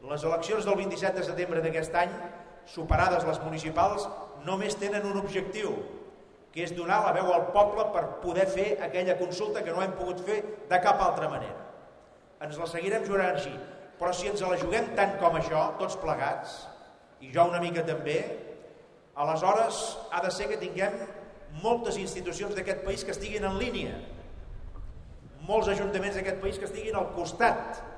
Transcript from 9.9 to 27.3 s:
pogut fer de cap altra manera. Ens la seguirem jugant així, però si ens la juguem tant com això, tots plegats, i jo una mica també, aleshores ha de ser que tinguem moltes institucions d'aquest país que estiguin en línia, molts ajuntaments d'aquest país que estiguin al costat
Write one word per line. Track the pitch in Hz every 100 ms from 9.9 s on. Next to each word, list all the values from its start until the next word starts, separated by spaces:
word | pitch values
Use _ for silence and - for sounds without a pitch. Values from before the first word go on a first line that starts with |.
| 185
pogut | 180 180 185
fer | 214 202 - -
de | 180
cap | 208 196
altra | 185 160 156
manera. | 135 107 - - - - - - - - -
Ens | 147 151
la | 165
seguirem | 170 180 220
jugant | 196 196 185 -
així, | - 147 - - - -
però | 175 180
si | 202
ens | 196
la | 185 180
juguem | 180 214 233 -
tant | 170 -
com | 170 160
això, | 151 156 156 -
tots | 185 -
plegats, | 170 131 139 - - - - - - - - -
i | 131 135
jo | 175
una | 175
mica | 170 170
també, | 160 143 - 156 - - - - - - - - - 143
aleshores | 147 156 180 208 226 - - - - 170
ha |
de | 180
ser | 175 208
que | 214
tinguem | 180 - 202 - 196 - - - - 151
moltes | 202 240 220 202
institucions | 185 - 170 165 196 185
d'aquest | 185 185 -
país | -
que | -
estiguin | 175 214 208
en | 196 190
línia, | 247 233 131 - - - - - - - - - - - - - - -
molts | 160 220 196
ajuntaments | 190 196 196 196 196
d'aquest | 190 185
país | 196 -
que | 202
estiguin | 220 220 202
al | 175 175
costat | 170